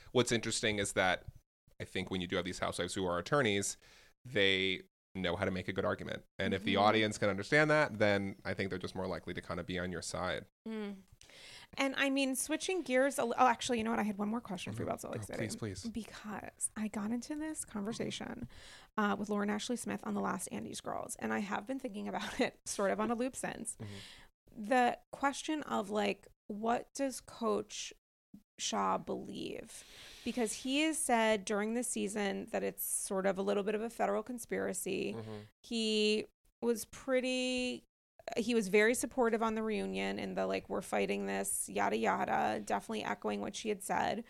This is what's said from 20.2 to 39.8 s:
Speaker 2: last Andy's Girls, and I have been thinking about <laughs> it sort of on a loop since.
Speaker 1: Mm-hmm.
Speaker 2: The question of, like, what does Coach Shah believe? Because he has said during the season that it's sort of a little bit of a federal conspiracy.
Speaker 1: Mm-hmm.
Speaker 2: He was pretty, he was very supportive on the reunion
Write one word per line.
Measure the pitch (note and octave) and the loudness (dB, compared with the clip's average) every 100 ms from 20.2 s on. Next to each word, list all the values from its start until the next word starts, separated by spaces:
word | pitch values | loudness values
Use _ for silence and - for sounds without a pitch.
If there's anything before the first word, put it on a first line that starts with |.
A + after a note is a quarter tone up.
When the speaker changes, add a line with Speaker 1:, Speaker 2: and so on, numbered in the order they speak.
Speaker 2:
last | G3 F#3+ - | -2 -2 -6
Andy's | G#3 A3 - | -6 -8 -8
Girls, | - - - - | -6 -6 -6 -6
and | A3 | -2
I | A3 | -2
have | G3+ G#3 G3+ | -2 -4 -4
been | C4+ | -6
thinking | B3 G#3 G3+ | -6 -8 -6
about | F#3+ | -4
<laughs> | G#3 - | -2 2
it | A#3+ - - | 2 0 -4
sort | - G3 | 4 6
of | G3 | 6
on | G#3+ | 4
a | A#3 | 2
loop | C4 - | 2 0
since. | - - - - | -4 -4 -6 -6
Speaker 1:
Mm-hmm. | G#2 G2+ - - - _ _ - G#3 | -8 -10 -12 -18 -20 _ _ -8 2
Speaker 2:
The | B3+ A#3+ - _ | 6 6 2 _
question | - C#4 C4 - D4+ | -2 0 0 -2 -4
of, | - A3 G3 | -2 -2 0
like, | G#3+ G3+ - - - - | 0 0 -2 -8 -16 -10
what | G#3 A3+ B3 - | -2 0 0 -2
does | - C#4 A#3+ | -2 -2 -2
Coach | - - A3+ G#3 G#3 - - - _ _ _ - _ - | -12 -4 0 0 -2 -8 -10 -12 _ _ _ -20 _ -6
Shah | - G#3 G3 F#3 | -2 0 2 0
believe? | - F#3+ - F#3+ - - A3+ - - - - - | -2 -6 -6 -8 -8 -8 -12 -16 -18 -18 -18 -10
Because | A#3+ B3 G#3+ | -6 -2 -2
he | - C4 C#4 | -2 -2 2
has | D#4+ D#4 | 2 2
said | - A3+ A3 A3 | 2 4 4 2
during | F#3+ G#3 G#3+ | 0 0 0
the | A#3 | 0
season | A#3+ A3+ G#3 G#3+ G3 G3 A3+ | -2 -2 -2 -2 -2 -2 -4
that | G3 | -2
it's | G3 F#3+ - | -2 -4 -4
sort | - - F#3+ F#3+ | -4 -2 0 2
of | F#3+ | 2
a | |
little | G3 G3+ | 0 0
bit | G3 G#3 | 0 -2
of | |
a | A3+ | -4
federal | - G3+ G#3 | -2 0 0
conspiracy. | G#3+ A#3+ - F#3+ G3 F#3+ - F#3+ G3+ A3+ | -2 -8 -4 -2 -2 -2 -2 -2 -2 -6
Speaker 1:
Mm-hmm. | A3 G#3+ G#3 _ | -8 -10 -12 _
Speaker 2:
He | - A3+ A3 G#3+ G#3+ G#3+ - _ _ _ | -6 -2 2 4 4 2 -2 _ _ _
was | A#3 A#3 - | 0 0 -4
pretty, | - - B3+ B3+ B3+ B3+ B3+ B3+ A#3+ - _ _ - - - | -10 0 0 2 0 0 0 -2 -6 -12 _ _ -16 -4 0
he | A3 A3+ | 2 4
was | F#3+ | 6
very | G#3 A3 B3 | 6 6 4
supportive | C4 - A3+ A3 | 0 2 4 4
on | A3+ A3 | 2 0
the | |
reunion | A3 G3+ | 0 -2